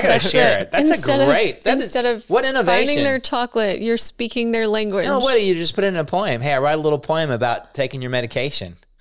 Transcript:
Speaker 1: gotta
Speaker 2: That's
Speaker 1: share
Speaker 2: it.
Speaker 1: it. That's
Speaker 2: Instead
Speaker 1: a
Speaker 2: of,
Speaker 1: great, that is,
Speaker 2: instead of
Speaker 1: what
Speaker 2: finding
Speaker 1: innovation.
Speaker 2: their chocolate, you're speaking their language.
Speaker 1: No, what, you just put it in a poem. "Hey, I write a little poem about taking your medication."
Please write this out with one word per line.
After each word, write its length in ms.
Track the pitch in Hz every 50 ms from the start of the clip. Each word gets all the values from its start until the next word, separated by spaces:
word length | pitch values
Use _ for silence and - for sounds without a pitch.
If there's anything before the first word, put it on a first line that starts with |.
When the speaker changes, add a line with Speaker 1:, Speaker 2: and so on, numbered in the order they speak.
Speaker 1:
gotta 60 | - -
Speaker 2:
That's 220 | - 233 - 190
Speaker 1:
share 300 | - 254 254 226 214 196
Speaker 2:
it. 20 | 196
Speaker 1:
it. 80 | -
That's 180 | - - 285 311
Speaker 2:
Instead 280 | 330 311 - - 285 277
Speaker 1:
a 40 | 269
Speaker 2:
of, 60 | 277
Speaker 1:
great, 340 | 294 202 220 170 - - -
that 140 | 208 247 269
is, 60 | 269
Speaker 2:
instead 200 | 202 - 262 240
of 240 | 247 240 214 - -
Speaker 1:
what 140 | - 247 247
Speaker 2:
finding 160 | 262 269 262
Speaker 1:
innovation. 420 | 220 180 240 240 262 277 294 285 285
Speaker 2:
their 160 | 277 269 262
chocolate, 640 | 262 - - 247 240 240 - 226 220 202 180 -
you're 160 | 208 233 233 226
speaking 540 | - - - - 240 226 - 254 233 233
their 160 | 226 226 220 214
language. 380 | 208 220 214 208 190 202 165 -
Speaker 1:
No, 120 | 285 262
what, 220 | 247 269 262 233
you 120 | 208 190 180
just 180 | 165 170 165 -
put 80 | - 196
it 40 | 196
in 80 | 185 170
a 80 | 160
poem. 340 | 151 - 180 208 196 131 117
"Hey, 120 | 127 147 143
I 60 | 131
write 180 | 135 143 151 156
a 40 |
little 180 | 151 156 151 143
poem 320 | - - 160 160 165 147
about 420 | 127 110 123 120 117 110 - - -
taking 280 | - 135 131 - 135
your 100 | 127 123
medication." 640 | 127 127 120 113 - 131 123 147 - - - 87 85 - _ _ _ _